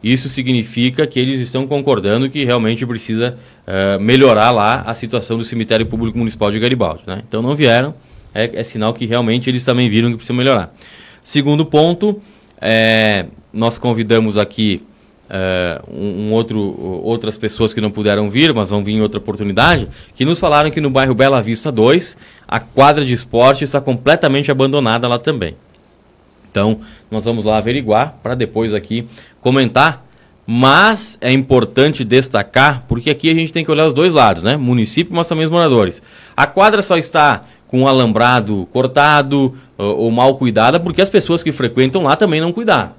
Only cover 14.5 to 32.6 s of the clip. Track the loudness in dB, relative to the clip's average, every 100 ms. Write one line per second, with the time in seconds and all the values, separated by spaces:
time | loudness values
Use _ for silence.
14.5 | -2 -2 -2 -8 _ _ _ _ -6 -4
15.5 | -2 -4 -6 -12 -10 -8 -6 -2 -2 -2
16.5 | -4 -4 -6 -10 -8 -6 -4 -6 -6 -8
17.5 | -2 -2 -2 -6 -2 -2 0 0 2 2
18.5 | 2 -2 -2 -2 -2 -2 -4 -8 -6 -4
19.5 | 2 2 2 -2 -12 -20 -4 -2 0 2
20.5 | 2 2 0 0 0 0 2 2 2 -2
21.5 | -4 -4 2 4 4 0 -14 -20 _ -6
22.5 | -6 -4 4 4 4 0 -4 -2 4 4
23.5 | 4 -2 -4 -2 -2 0 2 2 0 0
24.5 | 0 0 0 0 0 0 -2 -2 -4 -6
25.5 | -10 _ _ _ _ _ _ _ _ _
26.5 | -2 0 -2 -8 -20 _ -6 -4 -2 0
27.5 | 0 0 -4 0 0 0 -6 -8 -4 -4
28.5 | -2 -2 -4 -4 -8 -8 -18 -20 _ 0
29.5 | 2 2 2 0 0 -18 _ _ _ -6
30.5 | 2 4 6 4 2 -6 -6 0 0 2
31.5 | 2 2 2 2 0 0 0 2 -4 0
32.5 | 2